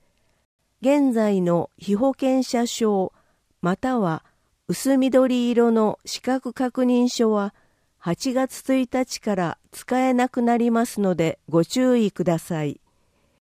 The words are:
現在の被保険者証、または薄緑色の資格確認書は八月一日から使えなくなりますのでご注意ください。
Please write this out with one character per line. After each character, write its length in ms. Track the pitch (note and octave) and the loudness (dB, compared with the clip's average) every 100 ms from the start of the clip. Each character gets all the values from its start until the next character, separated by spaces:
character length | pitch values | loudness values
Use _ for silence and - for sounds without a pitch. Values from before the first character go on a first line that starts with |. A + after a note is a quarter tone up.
| _ _ _ _ _ _ _ _ | _ _ _ _ _ _ _ _
現 320 | B3+ D4 C4+ | 2 2 2
在 280 | A3+ G#3 G3 | 2 2 2
の 280 | F3 E3+ - - | 2 0 -2 -8
被 180 | - G3+ | -4 0
保 180 | C4+ - | 0 0
険 220 | C4 C4 | 0 0
者 240 | B3+ A#3+ A#3+ | 0 -2 -2
証、 480 | - A3 G3 F#3 _ _ _ _ _ | -2 0 0 -2 _ _ _ _ _
ま 160 | F3+ F#3+ | -4 -2
た 220 | C4 B3 | -2 0
は 260 | F3+ D#3 _ _ _ _ - | -2 -4 _ _ _ _ -8
薄 300 | F3+ C4 C4+ | -4 0 2
緑 520 | C4 B3+ C4 B3 A#3+ | 4 4 4 2 0
色 220 | A#3 A#3 | 2 2
の 280 | A3+ G#3+ - - | 2 0 -2 -10
資 160 | - | -8
格 320 | B3 C4 B3 | -4 -4 -4
確 280 | - B3+ C4 | -6 -4 -2
認 280 | B3 B3 B3 | 0 2 0
書 220 | - A3 | 0 0
は 220 | G#3 G3+ - _ _ _ _ | 0 -4 -8 _ _ _ _
八 340 | E3+ E3+ C4 | -6 -4 -2
月 420 | B3 C4 - - C4 | -2 -2 -4 -2 -2
一 160 | B3+ | 0
日 280 | B3+ C4 - | -4 -4 -6
か 160 | G#3+ F#3 | -4 -2
ら 220 | E3 - _ | -4 -6 _
使 280 | - - B3 | -14 -4 0
え 140 | C4 | 2
な 160 | B3 B3 | 2 0
く 120 | C4 | 0
な 160 | A#3 A#3 | 0 2
り 140 | A#3+ | 2
ま 140 | A3+ A#3+ | 0 -2
す 140 | G#3+ | -2
の 160 | F#3+ E3 | 0 0
で 240 | D#3+ - - | -2 -4 -2
ご 160 | E3 | 0
注 340 | E3+ B3+ B3+ B3 | 0 0 2 2
意 140 | G#3 | 0
く 120 | - | -2
だ 160 | F3 D#3+ | -2 -2
さ 260 | - D#3 D3 | -4 -6 -6
い。 160 | - _ _ _ _ _ _ _ | -8 _ _ _ _ _ _ _